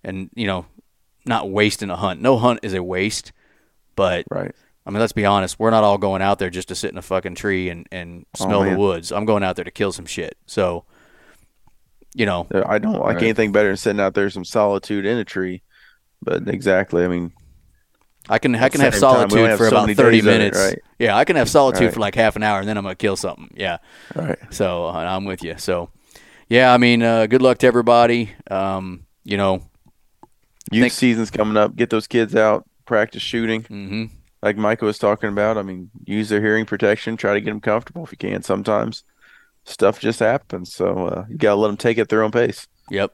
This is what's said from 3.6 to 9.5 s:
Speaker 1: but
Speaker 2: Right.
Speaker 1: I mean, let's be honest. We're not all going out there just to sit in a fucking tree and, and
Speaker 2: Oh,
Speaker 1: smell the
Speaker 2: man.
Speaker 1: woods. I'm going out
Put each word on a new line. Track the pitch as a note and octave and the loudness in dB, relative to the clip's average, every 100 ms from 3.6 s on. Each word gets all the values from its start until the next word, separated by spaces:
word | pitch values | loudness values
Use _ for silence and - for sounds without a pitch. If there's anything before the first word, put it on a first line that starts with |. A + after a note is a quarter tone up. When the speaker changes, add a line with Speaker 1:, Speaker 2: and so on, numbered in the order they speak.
| _ _ _ | _ _ _
Speaker 1:
but | - F#2+ E2+ - | -2 0 0 -6
Speaker 2:
Right. | - - - _ _ | -8 -8 -12 _ _
Speaker 1:
I | - | -10
mean, | G2+ | -2
let's | A2+ | -2
be | - | 0
honest. | G2+ G2+ F#2 - | 2 2 0 -2
We're | A2+ | 2
not | A2+ | 4
all | G#2+ G2+ | 4 2
going | G2 F#2+ | 0 0
out | G2 G2+ | 0 0
there | F#2+ | -2
just | F2+ - | -6 -10
to | |
sit | F2+ - | -8 -8
in | - | -10
a | |
fucking | - F#2+ F#2 F2 | -4 -4 -4 -8
tree | G#2 F#2+ F2+ | -4 -2 -4
and, | E2+ - | -8 -14
and | F#2+ E2+ E2+ - - | -14 -14 -18 -18 -8
Speaker 2:
Oh, | |
Speaker 1:
smell | F#2+ G#2 | -2 0
the | G2 | 2
Speaker 2:
man. | F#2+ | 2
Speaker 1:
woods. | G2+ E2+ E2+ | 0 0 -6
I'm | - | -6
going | G#2+ G#2 | 0 0
out | F#2+ | 0